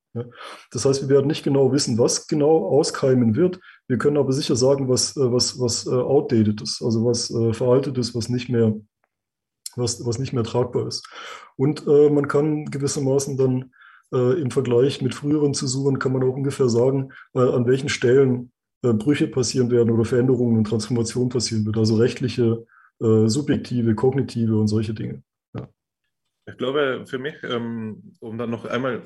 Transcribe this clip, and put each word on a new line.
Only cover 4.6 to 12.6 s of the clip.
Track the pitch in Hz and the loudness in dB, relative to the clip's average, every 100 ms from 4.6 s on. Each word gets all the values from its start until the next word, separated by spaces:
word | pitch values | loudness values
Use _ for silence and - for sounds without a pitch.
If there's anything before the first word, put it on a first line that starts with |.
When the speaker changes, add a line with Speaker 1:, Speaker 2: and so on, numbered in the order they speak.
| 131 139 131 | 2 2 0
Speaker 1:
was, | 123 - - | 0 0 0
äh, | 127 | 0
was, | 123 - - | 2 -2 -2
was, | 123 - 175 | -2 -2 -2
äh, | |
outdated | 127 117 139 147 113 107 104 | -2 2 2 2 2 2 0
ist, | - - | -6 -6
also | 123 113 117 | -2 0 0
was, | 120 - | -2 -2
äh, | 120 113 | -2 -2
veraltet | 110 127 131 143 123 | 0 2 2 2 -4
ist, | 113 120 | -4 -4
was | 107 | -4
nicht | 123 127 | -4 -2
mehr, | 120 113 107 - _ _ _ _ _ _ _ - - | 2 2 0 -8 _ _ _ _ _ _ _ -16 -6
was, | 120 - 120 | -6 -4 -6
was | 113 | -6
nicht | 135 | -4
mehr | 123 | -4
tragbar | 110 123 123 123 - | -2 -2 -2 -2 -4
ist. | - - - - - - - | -8 -12 -18 -18 -18 -16 -2
Und, | 135 147 - | -2 0 2
äh, | 147 147 | 6 6
man | 147 143 | 4 0
kann | 143 156 151 | 0 0 -2